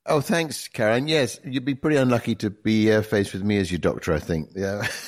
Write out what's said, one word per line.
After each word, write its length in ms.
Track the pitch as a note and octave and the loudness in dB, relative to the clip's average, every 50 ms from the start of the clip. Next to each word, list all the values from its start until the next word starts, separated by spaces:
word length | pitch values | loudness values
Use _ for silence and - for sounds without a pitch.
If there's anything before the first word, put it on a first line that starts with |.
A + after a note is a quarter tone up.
| _ | _
Oh, 160 | - D3+ D3+ | 0 0 0
thanks, 460 | C3+ - A3 E3+ E3 D3+ A#2+ - - - | 2 0 -2 -2 -2 -4 -6 -10 -12 -12
Karen. 400 | - - A2+ G#2+ A2+ B2 C3+ D#3 | -4 0 2 2 2 2 2 2
Yes, 320 | D#3 D#3 C3 A#2 - - - | 2 2 2 0 -2 -8 -12
you'd 220 | C#3 B2+ C3+ B2 | -6 -6 -4 -4
be 80 | C#3 C#3 | -4 -6
pretty 240 | B2+ - D#3 D3+ C#3 | -2 -2 0 2 4
unlucky 380 | C3 B2+ B2 A#2 - A#2 A2+ | 4 4 2 2 0 -2 -4
to 160 | - - G#2 | -2 -2 -4
be, 400 | F#2+ - _ G#2+ A2 A2 G#2+ A2 | -4 -2 _ 2 2 4 4 6
uh, 100 | G#2+ G#2+ | 4 4
faced 320 | G#2 - - G#2 G2 - - | 2 2 0 0 0 0 -4
with 100 | G2 F#2+ | -4 -2
me 140 | G#2 G#2 G2+ | 0 2 2
as 140 | F#2+ F2 | 0 0
your 80 | F2+ E2 | -2 0
doctor, 340 | D2 F2+ A#1+ - - - E2 | 0 -2 -2 -2 -2 -2 -2
I 60 | D2 | -2
think. 320 | - - F2 D#2+ D2+ - - | -2 -2 -4 -4 -4 -6 -8
Yeah, 320 | F#2+ G2 F#2+ G2 G#2 A#2 - - - - | -6 -6 -4 -4 -4 -6 -6 -8 -8 -12